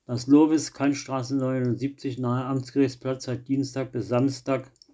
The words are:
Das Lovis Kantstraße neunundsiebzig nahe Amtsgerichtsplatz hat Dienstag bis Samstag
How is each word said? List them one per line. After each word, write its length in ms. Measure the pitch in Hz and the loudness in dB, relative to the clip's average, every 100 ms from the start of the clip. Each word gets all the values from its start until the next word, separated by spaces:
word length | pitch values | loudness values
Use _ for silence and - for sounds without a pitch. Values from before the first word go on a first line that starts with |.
| - | -8
Das 220 | 120 123 | -4 6
Lovis 440 | 147 156 156 - | 6 8 4 0
Kantstraße 640 | - 139 139 - 131 123 135 | -2 0 0 -4 -6 -2 -2
neunundsiebzig 840 | 131 131 123 117 139 - 135 120 | 0 0 0 0 -4 -6 -8 -4
nahe 260 | 123 127 | -2 -2
Amtsgerichtsplatz 800 | 127 135 127 139 135 - 131 131 - | -2 -4 -2 2 0 0 -6 -6 -6
hat 220 | 123 - | -8 -2
Dienstag 420 | 135 131 135 123 | -2 -2 -4 -6
bis 160 | 123 101 | -6 -2
Samstag 640 | 123 135 - - 131 - _ _ | 2 2 -2 -4 -4 -6 _ _